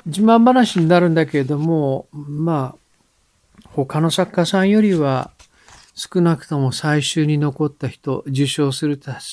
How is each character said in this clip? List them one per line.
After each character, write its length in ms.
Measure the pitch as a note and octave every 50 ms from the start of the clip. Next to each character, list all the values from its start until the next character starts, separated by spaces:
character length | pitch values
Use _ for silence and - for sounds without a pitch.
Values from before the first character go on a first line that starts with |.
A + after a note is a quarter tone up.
| -
自 160 | E3 C#3+ F#3+
慢 220 | G#3+ A3 A3+ A#3 A3+
話 360 | B3+ B3+ C4 A#3+ - - F#3
に 80 | E3
な 120 | D#3+ F3+ F3
る 100 | F3+ E3+
ん 40 | D#3+
だ 120 | E3 D#3
け 140 | C#3 - C#3+
れ 40 | C3+
ど 140 | C3 D3
も、 500 | C#3+ D#3 E3 E3 D#3 D3 C#3 C3+ - - _
ま 640 | - D3 D3 D3 D3 D3 D#3+ E3+ E3 C#3+ C3 B2 -
あ、 80 | _ _ _ _ _ _ _ _ _ _ _ _ _ _ _ _ _ _ - -
他 280 | D3+ C3+ C3+ - D#3
の 100 | D#3+ E3
作 200 | - - F3 -
家 140 | - F3+ E3+
さ 160 | - - F#3+
ん 80 | F#3+ G3
よ 120 | G#3 A3
り 120 | G#3+ G#3 F#3
は、 380 | D#3+ D3 C#3 C3 B2+ - - _ _ - _ _ _ _ - - - - _ -
少 260 | - - - - F3+
な 160 | E3+ E3+ E3
く 80 | - -
と 140 | - D#3 C#3+
も 120 | C3+ C3
最 320 | - - - D3+ D3 D3 C#3
終 240 | - - D#3+ D3+
に 100 | D3+ D3+
残 300 | D3 D3 D3 C#3+ - D3+
っ 40 | D3
た 160 | C#3 - C#3+
人、 360 | C3 - _ - C#3 C3 C3+ -
受 200 | C#3+ C3+ C3 C#3+
賞 240 | C#3 - - D3 C#3
す 160 | C3 - D#3
る 100 | D3 C#3+
た-、 160 | C#3 - C#3 B2+ - - -